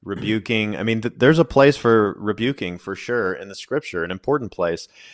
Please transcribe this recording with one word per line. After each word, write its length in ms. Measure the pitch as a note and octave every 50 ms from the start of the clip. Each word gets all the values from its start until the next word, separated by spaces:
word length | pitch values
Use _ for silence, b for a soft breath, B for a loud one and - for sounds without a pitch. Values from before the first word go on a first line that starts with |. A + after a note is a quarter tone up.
| -
rebuking. 720 | G2 G2 F2+ G2+ G#2+ A2 A2 G2 - A#2 A2 G#2+ G#2 G#2
I 60 | C#2 G2
mean, 180 | A2+ A2+ A2+
th-, 140 | A2 A#2+ -
there's 220 | - A#2+ C#3 D#3+ E3
a 60 | D#3+
place 300 | - - C#3 C#3 D3 C#3+
for 380 | - - A#2 A2+ A2 G#2 G2+ - -
rebuking 580 | G2+ G#2 G#2 A2 A2+ B2+ C#3 - G#2+ F2+ F2
for 180 | F2 - F#2+ G2
sure 380 | - - - B2 A#2+ G#2 F#2 F#2
in 160 | C2+ F#2 G2
the 60 | F#2+
scripture, 480 | - - - B2+ D3 - - - F2 E2+
an 80 | E2+
important 400 | F#2 F#2+ - - C#3+ D3 B2 G2
place. 360 | - - F2 E2+ E2+ E2 - B B B B B